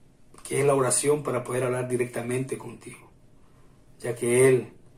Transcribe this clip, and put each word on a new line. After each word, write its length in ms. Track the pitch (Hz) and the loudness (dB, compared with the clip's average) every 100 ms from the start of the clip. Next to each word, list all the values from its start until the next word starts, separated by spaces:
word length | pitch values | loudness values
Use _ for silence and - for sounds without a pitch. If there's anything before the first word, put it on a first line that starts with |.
| - _ - - | -20 _ -20 -20
que 160 | - 131 | -6 0
es 40 | |
la 100 | 143 | 2
oración 480 | 139 127 - 143 147 | 2 2 2 2 0
para 220 | 131 123 | 0 -4
poder 200 | 123 123 | -4 -2
hablar 240 | 127 123 123 | -2 -2 -2
directamente 680 | 123 123 120 117 127 131 110 | -2 -4 -4 -4 -4 -4 -8
contigo, 540 | 113 107 - - - - - - - - - - - - | -12 -16 -18 -20 -20 -20 -20 -20 -20 -20 -20 -20 -20 -10
ya 160 | 117 | -8
que 340 | 117 120 123 131 | -4 2 6 6
Él 240 | 127 104 - - | 6 0 -14 -20